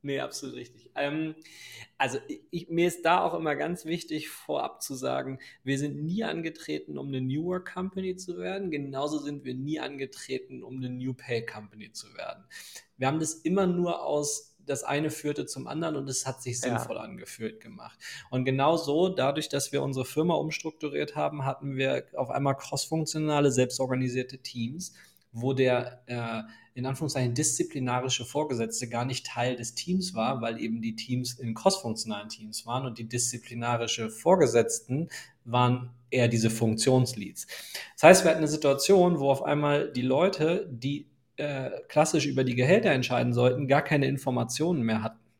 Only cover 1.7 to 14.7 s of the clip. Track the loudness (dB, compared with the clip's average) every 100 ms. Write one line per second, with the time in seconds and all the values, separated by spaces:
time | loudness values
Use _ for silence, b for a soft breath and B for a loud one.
1.7 | B B _ -2 -2 -8 -14 -8 -10 -4
2.7 | 2 2 2 2 4 2 0 -2 -2 -2
3.7 | -6 -6 -6 -4 -8 -8 -14 -6 -4 -4
4.7 | -8 -10 -6 -2 -2 -4 -10 B B -4
5.7 | -2 -2 -4 -4 -2 -2 -4 -6 -10 -6
6.7 | -6 -6 -10 -6 -4 -2 -2 -2 -4 -6
7.7 | -8 -6 -6 -6 -6 -8 -8 -6 -6 -4
8.7 | -6 -6 -4 -2 -2 -4 -8 -8 -6 -4
9.7 | -4 -6 -8 -10 -10 -8 -8 -8 -14 -12
10.7 | -8 -8 -6 -6 -6 -4 -4 -4 -12 -16
11.7 | -18 -18 -16 -16 -12 -10 -10 -16 B B
12.7 | B B _ 0 0 -2 -4 0 2 4
13.7 | 2 0 -2 -2 0 0 -6 -10 _ -6